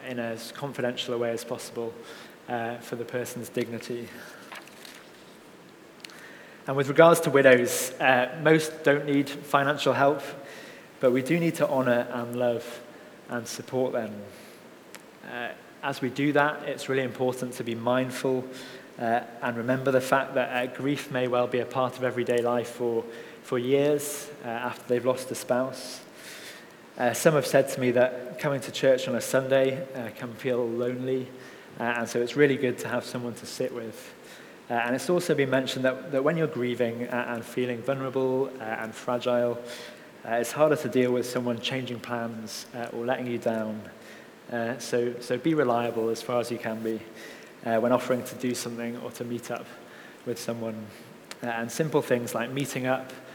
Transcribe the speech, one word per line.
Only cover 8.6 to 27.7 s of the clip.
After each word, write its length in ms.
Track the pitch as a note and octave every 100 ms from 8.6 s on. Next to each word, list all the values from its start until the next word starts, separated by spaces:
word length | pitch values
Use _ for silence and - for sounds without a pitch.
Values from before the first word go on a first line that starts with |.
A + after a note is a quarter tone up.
| - -
don't 220 | - C#3+ D3
need 240 | C#3+ C#3
financial 640 | - - C#3+ C#3 D3 C#3+
help, 260 | B2 C#3 D3+ - - - - - - - -
but 100 | C3
we 120 | B2+
do 180 | C3 E3+
need 140 | E3
to 120 | D#3+ D3
honour 400 | C#3 B2 A#2+ A#2+
and 240 | B2 A#2+ B2
love 460 | B2 A#2 - - - - - - -
and 180 | A#2+ A2+
support 460 | - - C3 B2+
them. 180 | B2 A2 G#2 G2 - - - - - - - - -
Uh, 240 | - A#2+ A#2 - - -
As 180 | C#3+ C#3
we 100 | C3
do 220 | B2+ C#3+
that, 320 | C#3+ C#3+ D3+
it's 240 | C#3+ C3+ -
really 160 | C3
important 480 | B2+ A2 B2+ B2+ B2+
to 100 | A#2+
be 120 | A#2 A#2
mindful, 680 | A#2 B2+ C3 B2 C3+ B2+ B2+ - - - - -
uh, 220 | A#2+ A#2 A#2+ -
and 140 | B2 A#2
remember 360 | A#2 C3 C3
the 80 | C3
fact 340 | - C3+ C3+
that, 160 | C3+ A#2+
uh, 160 | B2 B2+
grief 380 | - C3+ C#3 -
may 160 | B2+ B2+
well 180 | B2 B2
be 140 | B2
a 40 |
part 320 | A2+ C3+ B2+ -
of 60 |
everyday 400 | B2 A#2 A#2+ A#2+
life 280 | A#2+ B2 A2+
for, 340 | - A#2+ A2+ A2+ - - -
for 140 | - B2+
years, 680 | B2 C#3 C#3+ D3+ D3 - - -
uh, 40 | B2
after 340 | A#2 B2 - -
they've 180 | B2 B2
lost 240 | B2+ -
a 60 | -
spouse. 640 | - B2 C3 C3 - - - - - - - - - - - -
Uh, 140 | B2
some 220 | A2+ E3+
have 120 | D3+ -
said 220 | C3+
to 120 | C3+